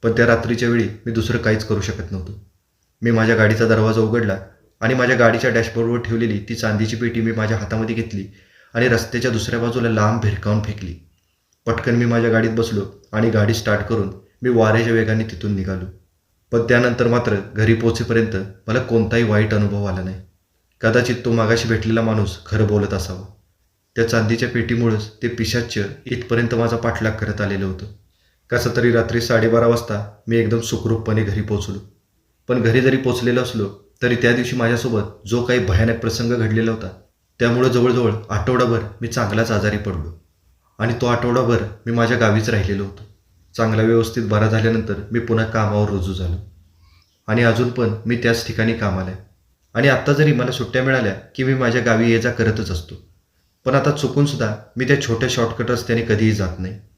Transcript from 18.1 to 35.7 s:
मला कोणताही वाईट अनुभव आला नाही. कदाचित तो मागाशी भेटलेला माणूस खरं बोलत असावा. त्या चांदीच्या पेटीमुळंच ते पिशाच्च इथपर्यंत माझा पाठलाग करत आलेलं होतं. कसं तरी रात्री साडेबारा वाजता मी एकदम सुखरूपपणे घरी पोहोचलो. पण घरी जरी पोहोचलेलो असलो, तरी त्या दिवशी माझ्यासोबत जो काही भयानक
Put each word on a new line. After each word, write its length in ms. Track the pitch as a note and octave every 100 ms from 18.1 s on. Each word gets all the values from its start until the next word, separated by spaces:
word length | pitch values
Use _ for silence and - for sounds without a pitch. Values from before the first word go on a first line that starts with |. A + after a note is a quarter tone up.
| A2+ A2 F#2+ G2 - -
मला 120 | A#2
कोणताही 440 | B2 A#2 G#2+ A#2
वाईट 300 | A2+ G#2 G#2
अनुभव 320 | A2 G#2 G2+ G2+
आला 180 | F#2
नाही. 180 | F#2 F#2 - _ _ _ _ _
कदाचित 340 | A2+ A#2 A#2+ A#2+ B2+
तो 60 |
मागाशी 360 | A#2 A2 A#2 A#2
भेटलेला 340 | A2+ A2 A2+
माणूस 440 | A2+ G#2+ G2 - -
खरं 220 | G#2 G#2
बोलत 260 | G#2 G2+
असावा. 320 | G2 E2+ F2+ G2 - _ _ _ _ _ -
त्या 140 | A2+
चांदीच्या 400 | A#2 G#2+ A2+ B2
पेटीमुळंच 640 | A#2+ A2+ A#2 A#2 G#2+ - -
ते 40 | A#2+
पिशाच्च 520 | A2+ A2 A#2+ A#2 - G2 - -
इथपर्यंत 500 | B2 A#2+ A#2 A#2 A2+
माझा 220 | A#2 A2+
पाठलाग 340 | A#2 A2+ A2
करत 300 | G#2+ G#2+ G#2
आलेलं 240 | G2+ G2 F#2+
होतं. 200 | F#2 G#2+ - _ _ _ _ _
कसं 200 | A#2+ A#2+ A2+
तरी 160 | A#2+
रात्री 300 | A#2 A2 A#2
साडेबारा 460 | A2+ A2+ A2 A#2 A#2
वाजता 480 | A#2 - G#2 G#2 - -
मी 80 | A#2
एकदम 240 | G#2+ A2+
सुखरूपपणे 640 | - A#2 - A2 - A2
घरी 180 | G2+ G2
पोहोचलो. 380 | G2+ G2+ F2+ G2 - _ _ _ _ _ _
पण 140 | B2+
घरी 200 | A2+ A#2+
जरी 160 | B2+ C3
पोहोचलेलो 440 | B2+ A#2 A#2+ B2
असलो, 540 | B2+ A2+ G2+ - _ _
तरी 140 | B2 A#2+
त्या 160 | A#2+
दिवशी 240 | A#2+ A#2+ B2+
माझ्यासोबत 720 | A#2 A#2+ B2+ A2+ G2+ - -
जो 160 | A#2
काही 160 | A#2+ B2
भयानक 400 | F#2+